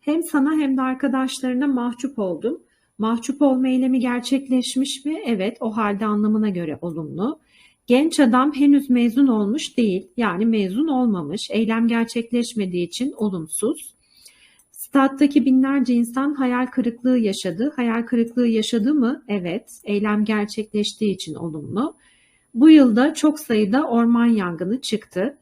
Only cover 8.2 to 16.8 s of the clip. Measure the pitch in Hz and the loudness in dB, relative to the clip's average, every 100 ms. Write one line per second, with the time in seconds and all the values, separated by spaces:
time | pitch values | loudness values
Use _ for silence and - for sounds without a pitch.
8.2 | 262 247 277 277 285 285 277 247 240 233 | 4 4 2 2 4 4 4 2 2 4
9.2 | 277 220 202 269 - - 220 185 - - | 2 2 0 -2 -4 -2 0 0 -6 -4
10.2 | 220 175 226 226 190 202 311 262 247 190 | -2 0 0 2 0 -2 0 2 2 0
11.2 | 147 196 - 214 220 226 233 233 233 240 | -4 -8 -4 -2 0 0 0 0 -2 -4
12.2 | 233 240 233 220 190 175 175 - 262 - | -4 -4 -4 -4 -4 -4 -4 -4 -6 -4
13.2 | 214 180 160 - 220 - - _ _ _ | -4 -4 -8 -4 -4 -4 -10 _ _ _
14.2 | - _ _ _ _ - - 277 269 277 | -20 _ _ _ _ -20 -2 0 0 2
15.2 | 294 285 254 262 269 277 247 240 233 254 | 2 2 4 2 2 0 2 0 0 -2
16.2 | 277 285 254 247 254 - | -4 -2 -2 -2 -2 -2